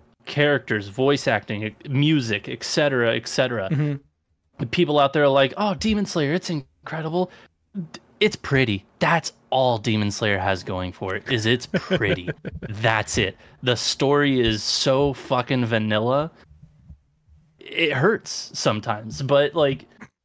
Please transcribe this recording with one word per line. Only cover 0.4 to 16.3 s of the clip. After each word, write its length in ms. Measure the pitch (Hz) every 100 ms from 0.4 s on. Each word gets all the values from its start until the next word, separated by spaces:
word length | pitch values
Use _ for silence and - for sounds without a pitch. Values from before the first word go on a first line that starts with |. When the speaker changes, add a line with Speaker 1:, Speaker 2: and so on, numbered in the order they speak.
| 147 139 - 110 101
Speaker 1:
voice 400 | 101 135 139 -
acting, 340 | 107 - 104
e-, 100 | 110 - -
music, 600 | 135 147 156 117 104 -
et 160 | 123
cetera, 500 | - - 147 131 117
et 140 | 117 -
cetera. 400 | - 131 120 95
Speaker 2:
Mm-hmm. 240 | 139 147 139 - _ _ _ _ -
Speaker 1:
The 80 | 131
people 320 | - 156 147
out 140 | 139
there 120 | 156
are 40 | 143
like, 240 | 135 135 -
"Oh, 180 | 208
Demon 320 | 170 220 208 196
Slayer, 260 | 175 139
it's 160 | 175 -
incredible." 800 | 160 135 _ - 160 156 170 180 - - _ _ 202 160
D-, 80 | - _ _
it's 160 | 208 -
pretty. 480 | - 139 123 101 - _
That's 320 | 156 165 - - _
all 280 | 131 127 113
Demon 340 | 113 110 104
Slayer 260 | 98 110 101
has 240 | 98 95
going 300 | - 92 92
for 240 | - 95 101
it, 140 | -
is 140 | 127
it's 220 | 110 123 -
pretty. 640 | 180 - 185 104 87 87 - -
Speaker 2:
<laughs> 180 | - -
Speaker 1:
That's 500 | 110 113 110 107 -
it. 180 | 95 - - -
The 100 | 131
story 680 | 120 - - 135 143 143 131
is 220 | 117 107
so 500 | - - 143 131 143
fucking 540 | 131 - 127 120 131 117
vanilla. 640 | 113 107 107 113 139 160